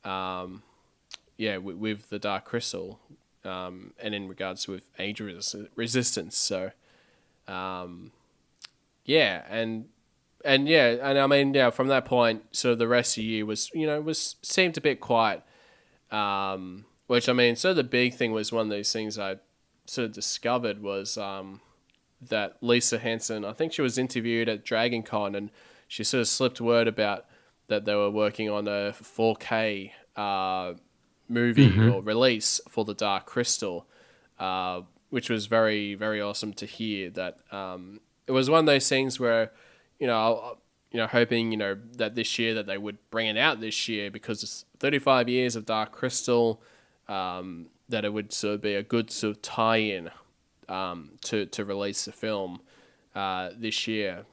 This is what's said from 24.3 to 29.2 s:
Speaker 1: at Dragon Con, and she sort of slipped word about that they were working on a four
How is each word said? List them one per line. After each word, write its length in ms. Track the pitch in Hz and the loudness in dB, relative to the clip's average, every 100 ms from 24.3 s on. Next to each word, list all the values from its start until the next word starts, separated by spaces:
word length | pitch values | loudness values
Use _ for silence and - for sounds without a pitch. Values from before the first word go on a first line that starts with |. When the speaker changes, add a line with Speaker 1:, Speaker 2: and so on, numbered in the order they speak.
| 117 117 | 0 0
Speaker 1:
at 140 | 104 | -2
Dragon 400 | - 113 120 120 | -2 0 2 0
Con, 320 | 107 110 101 | -2 -2 -2
and 160 | 101 104 _ - - _ | -4 -6 _ -20 -20 _
she 160 | - | -4
sort 160 | - 131 | 0 2
of 80 | 113 | 2
slipped 320 | - 127 - | 2 0 0
word 260 | 117 117 113 | 4 4 4
about 380 | 104 104 95 - _ _ _ _ | 2 0 0 -8 _ _ _ _
that 160 | 104 | -2
they 100 | 104 | 2
were 160 | 104 101 | 2 2
working 400 | 104 104 104 107 | 2 0 0 -4
on 180 | 104 104 | -2 -2
a 240 | 101 101 | -2 -4
four 440 | 104 - - | -6 -16 2